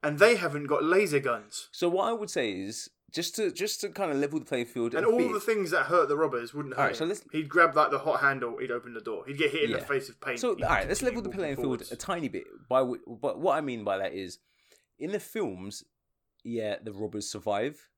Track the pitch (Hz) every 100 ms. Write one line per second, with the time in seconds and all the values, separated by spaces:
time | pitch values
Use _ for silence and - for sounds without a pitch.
0 | 151 147 208 226 170 143 143 143 151 185
1 | 208 147 131 117 107 - - - 175 180
2 | 202 233 208 175 117 95 95 113 - _
3 | _ - 175 - 208 - 208 - 202 -
4 | 190 139 143 156 131 127 120 - 117 135
5 | 202 233 247 214 214 220 180 165 135 175
6 | 143 147 156 123 117 147 143 127 135 120
7 | 165 202 - 156 151 175 165 151 151 139
8 | 156 - 143 135 123 117 127 120 120 113
9 | 107 107 - 143 151 156 147 107 - 139
10 | 131 - 139 131 247 190 165 117 95 185
11 | 254 240 190 190 165 139 139 123 - 120
12 | - 175 147 92 - 50 - 127 131 123
13 | - 117 135 107 170 160 147 120 101 98
14 | 95 95 95 - _ _ _ _ _ _
15 | 156 202 - 220 165 95 95 - - _
16 | _ _ _ _ 113 117 107 104 107 98
17 | 104 104 101 107 107 101 123 156 _